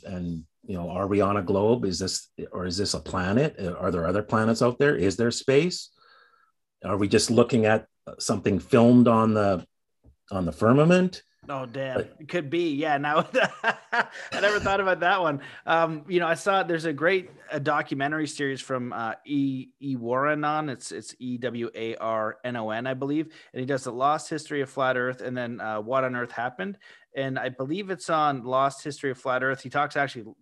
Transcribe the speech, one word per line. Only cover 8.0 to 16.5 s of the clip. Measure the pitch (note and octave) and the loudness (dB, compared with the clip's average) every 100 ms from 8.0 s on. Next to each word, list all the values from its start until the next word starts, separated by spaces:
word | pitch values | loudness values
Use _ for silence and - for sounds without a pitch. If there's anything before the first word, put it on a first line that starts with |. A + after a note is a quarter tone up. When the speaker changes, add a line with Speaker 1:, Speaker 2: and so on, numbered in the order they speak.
| - - | -18 -6
Speaker 1:
something | - G#2 G#2 F#2+ | -2 0 2 0
filmed | - B2 A#2 B2 A#2 | 4 8 10 10 8
on | A2+ A2 | 6 4
the, | G#2+ G2+ F2+ - _ _ _ - _ - | 4 2 0 -4 _ _ _ -20 _ -8
on | F#2+ | -4
the | E2+ | -4
firmament? | - G#2+ C#3 D#3+ F3+ F3+ - - _ - | 2 6 6 6 6 2 -4 -18 _ -10
Speaker 2:
Oh, | C3+ B2 | -10 -8
damn. | C3+ C3+ A#2 | -8 -6 -6
Speaker 1:
But | F2 - | -8 -12
Speaker 2:
It | D3+ | -6
could | F3 C#3+ | -6 -2
be. | E3+ E3+ | -2 -2
Yeah. | C#3 D#3 C#3+ | -2 0 0
Now, | D3 D#3 - | 2 0 2
<laughs> | B3 G3+ - A3+ - - | 0 0 0 -4 -4 -4
I | A#3+ A#3+ - - - | -4 -4 -8 -10 0
never | G3+ G#3 | 2 2
thought | G3 G3 | 2 2
about | F#3+ E3+ | 2 2
that | F3 F#3+ | 2 2
one. | E3 C#3 - - - | 0 -2 -8 -8 0
Um, | E3 E3 D#3 F#3+ | 2 2 -2 -2
you | G3 | 0
know, | E3+ | 2
I | |
saw, | E3 G3+ | 0 2